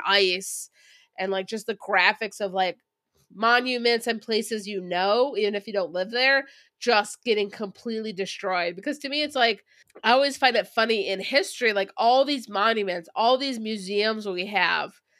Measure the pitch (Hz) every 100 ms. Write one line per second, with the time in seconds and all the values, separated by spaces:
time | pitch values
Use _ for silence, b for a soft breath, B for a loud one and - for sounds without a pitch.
0 | 185 202 185 180 - - - b b b
1 | b - 190 190 190 220 220 208 - 190
2 | 185 208 214 - 196 190 185 - _ _
3 | _ _ _ 185 226 247 254 247 240 233
4 | 233 220 233 220 220 220 196 196 180 175
5 | 196 226 277 208 208 202 214 202 165 180
6 | 196 240 269 269 269 B B _ 240 214
7 | 208 - 247 214 202 - 208 - 233 220
8 | 220 185 185 - 202 180 175 175 294 294
9 | 269 294 294 277 233 202 _ b b -
10 | 220 254 277 262 262 233 185 - 226 220
11 | 190 190 185 269 381 - 233 202 196 -
12 | 226 254 277 277 220 202 220 220 196 175
13 | 165 - 233 254 277 233 220 214 185 202
14 | 220 220 208 180 185 202 175 165 147 -
15 | _ _